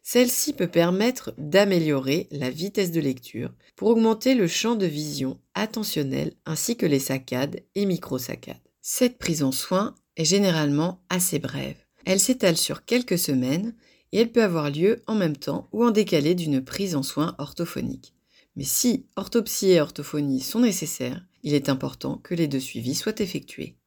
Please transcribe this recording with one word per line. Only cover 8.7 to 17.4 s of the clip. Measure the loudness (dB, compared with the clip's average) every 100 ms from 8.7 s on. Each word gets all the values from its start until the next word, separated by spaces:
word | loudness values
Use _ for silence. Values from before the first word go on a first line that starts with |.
| _
Cette | -8 0 0 0
prise | -4 0
en | 0
soin | -2 -2 -2 -2 -8 _ -4
est | 2
généralement | 4 4 2 2 2 0 -4 _
assez | -2 0 -2
brève. | -6 -8 -8 -10 _ _
Elle | 0 2
s'étale | 2 4 4 2
sur | -2 -4
quelques | -2 -2 0 -2
semaines | 2 0 2 0 -2 -10 _ _ _
et | 0
elle | 2
peut | 4
avoir | 2 2 -2
lieu | 2 2 2 -2
en |
même | 0 0 -2
temps | -4 -6 -6
ou | 2
en | 2
décalé | 2 2 2 2
d'une | 0 0 -2
prise | -2 -6 -2 -2
en |
soin | -2 -2 -4
orthophonique. | -4